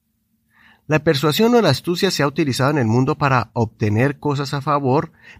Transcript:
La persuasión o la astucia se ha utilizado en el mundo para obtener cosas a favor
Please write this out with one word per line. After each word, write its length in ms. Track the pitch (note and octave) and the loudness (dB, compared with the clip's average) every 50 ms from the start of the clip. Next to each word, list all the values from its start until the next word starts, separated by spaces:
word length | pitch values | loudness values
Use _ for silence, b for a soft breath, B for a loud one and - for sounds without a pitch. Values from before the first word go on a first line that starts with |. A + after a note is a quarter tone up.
| _ _ _ _ _ _ _ _ _ b b b b b b b b | _ _ _ _ _ _ _ _ _ b b b b b b b b
La 180 | - D3 D3+ D3+ | -2 -2 0 2
persuasión 520 | E3 D#3 C3+ D3 D#3 D3 - A3 A#3 B3 | 2 0 2 2 0 2 2 2 4 4
o 60 | A#3+ | 4
la 80 | G#3+ E3 | 4 2
astucia 420 | C3 - - - F3+ F3 - F#3+ | 0 0 -2 -4 -4 -2 -2 -2
se 120 | - - C#3+ | 0 0 -2
ha 40 | D3 | -2
utilizado 440 | C#3+ - E3 C#3 A#2 - B2+ C3+ | 0 -2 -2 -2 0 0 0 0
en 60 | D#3 D3+ | 0 0
el 80 | A#2+ | 0
mundo 320 | G#2+ A2 B2 C3 C3 D3+ - | 2 2 2 2 0 0 -2
para 340 | D3+ C#3+ C3+ B2 A2 - - | 0 0 0 0 -2 -2 -4
obtener 680 | A#2+ A2+ A2 _ - A#2 G#2 G#2 A2 B2+ C#3+ C#3+ - | -4 -4 -4 _ -4 -2 0 0 2 0 0 -2 -4
cosas 340 | - D3 C#3 C3+ D3+ C3+ - | -6 -4 -4 -4 -6 -6 -8
a 80 | C#3+ | -8
favor 520 | C3+ D#3+ D3 D3 C#3+ B2+ B2+ D3+ E3 E3 B B B B B B | -4 -2 -2 -2 0 0 0 0 -2 -4 B B B B B B